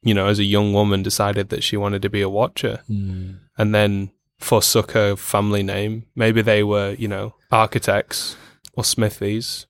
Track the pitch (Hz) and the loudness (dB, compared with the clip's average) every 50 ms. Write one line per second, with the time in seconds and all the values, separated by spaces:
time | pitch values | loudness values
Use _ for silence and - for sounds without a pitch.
0 | - 117 107 98 95 98 104 101 104 101 101 101 104 104 101 101 104 104 101 98 | 2 2 2 4 4 2 2 2 2 2 2 2 2 4 4 2 4 4 2 0
1 | 95 98 - - 104 101 104 104 101 101 - - - - - 104 101 101 101 98 | 0 -2 -2 0 0 0 0 -2 -4 -4 -4 -4 -4 -4 -2 -2 -2 -2 -4 -2
2 | 98 104 98 104 98 95 98 104 120 - _ - - 110 107 110 - - 107 101 | -4 -2 -2 -2 -2 -2 0 -2 -2 -2 _ -4 -4 -4 -4 -6 -8 -6 -6 -4
3 | 98 95 95 92 92 92 95 92 _ _ _ - 110 104 107 104 107 101 101 98 | -4 -6 -6 -8 -10 -12 -14 -16 _ _ _ -2 0 2 4 4 4 2 2 -2
4 | 98 98 _ _ _ _ _ _ - - - 110 - - - 113 101 - - 113 | -4 -6 _ _ _ _ _ _ -2 2 2 4 4 4 2 2 0 2 0 2
5 | 107 101 101 98 - - - 104 101 104 104 101 101 95 98 95 101 107 110 113 | 2 2 0 -2 -6 -2 -2 0 0 2 0 0 -2 -2 -4 -4 -4 -4 -6 -8
6 | 113 _ _ - 117 113 110 113 110 113 110 107 104 104 104 104 101 98 101 - | -10 _ _ 0 2 2 4 2 4 4 4 4 4 2 2 0 0 -2 -4 -4
7 | 113 104 101 95 101 107 - _ _ _ - 113 110 104 - 120 - - 98 104 | -4 -4 -4 -4 -6 -8 -12 _ _ _ 2 2 2 2 0 -2 0 2 0 0
8 | - _ - - - - - - - - _ _ _ - _ - 110 - - - | 0 _ -6 -8 -8 -8 -12 -14 -20 -20 _ _ _ -12 _ -4 -2 -2 0 0
9 | 113 107 - - 101 101 104 110 120 - - - - _ | 0 -2 -2 -2 -4 -4 -4 -4 -6 -8 -10 -10 -12 _